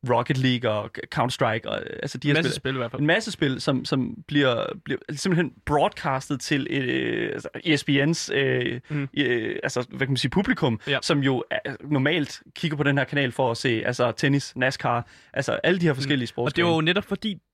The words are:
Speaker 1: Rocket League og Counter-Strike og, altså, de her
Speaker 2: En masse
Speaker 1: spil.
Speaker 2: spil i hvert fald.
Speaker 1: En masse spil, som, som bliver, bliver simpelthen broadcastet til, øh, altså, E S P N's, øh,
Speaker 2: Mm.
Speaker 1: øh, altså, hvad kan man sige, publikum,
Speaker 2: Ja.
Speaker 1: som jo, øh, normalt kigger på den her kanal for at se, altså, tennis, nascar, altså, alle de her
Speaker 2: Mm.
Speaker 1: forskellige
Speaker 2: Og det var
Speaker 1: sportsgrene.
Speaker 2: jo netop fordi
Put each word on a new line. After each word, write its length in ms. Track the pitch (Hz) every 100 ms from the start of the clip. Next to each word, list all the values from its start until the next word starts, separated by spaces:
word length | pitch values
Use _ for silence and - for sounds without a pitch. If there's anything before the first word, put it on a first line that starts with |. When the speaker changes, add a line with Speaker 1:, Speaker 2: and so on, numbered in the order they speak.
| 123
Speaker 1:
Rocket 280 | 120 123 131
League 340 | 131 123 117
og 180 | 107 104 - - -
Counter-Strike 540 | 127 - 123 113 -
og, 100 | - - -
altså, 160 | - 131
de 100 | 147
her 60 | 147
Speaker 2:
En 20 |
masse 140 | 139
Speaker 1:
spil. 80 | -
Speaker 2:
spil 120 | 131 135
i 20 |
hvert 140 | 117
fald. 100 | -
Speaker 1:
En 60 | 147
masse 240 | 185 220
spil, 300 | - 147 131
som, 240 | - 131 -
som 300 | 135 123 - -
bliver, 380 | 143 135 117 - - -
bliver 120 | 135 -
simpelthen 400 | 147 196 170 160 - -
broadcastet 760 | 147 175 - 156 131 - 135
til, 260 | - 147 131
øh, 600 | 139 127 131 123 110 110
altså, 160 | - - - -
E 120 | 147
S 60 |
P 60 | -
N's, 440 | 139 143 165 - 139
øh, 440 | 135 127 123 123 -
Speaker 2:
Mm. 180 | 151 139 -
Speaker 1:
øh, 380 | 135 120 110 104
altså, 220 | 131 123 123
hvad 100 | 127
kan 100 | 135
man 80 | 127
sige, 140 | 135
publikum, 480 | 185 202 254 147 113 -
Speaker 2:
Ja. 100 | 139
Speaker 1:
som 180 | - 156
jo, 240 | 135 127 - - -
øh, 60 | 135 143
normalt 500 | 147 131 170 143 - - -
kigger 220 | 165 147
på 60 |
den 140 | 143 139
her 80 | 131
kanal 260 | 143 135
for 200 | - 127
at 60 | 117
se, 260 | 131 113 -
altså, 260 | 123 123
tennis, 420 | 110 143 139 - -
nascar, 520 | 127 - 135 120 - - -
altså, 180 | - 135 117
alle 160 | - 185
de 60 | 170
her 60 |
Speaker 2:
Mm. 20 | 135
Speaker 1:
forskellige 300 | 139 143 120
Speaker 2:
Og 40 |
det 80 | -
var 60 |
Speaker 1:
sportsgrene. 320 | 123 151 175 165
Speaker 2:
jo 60 |
netop 220 | 156 180
fordi 340 | 202 202 220 190 _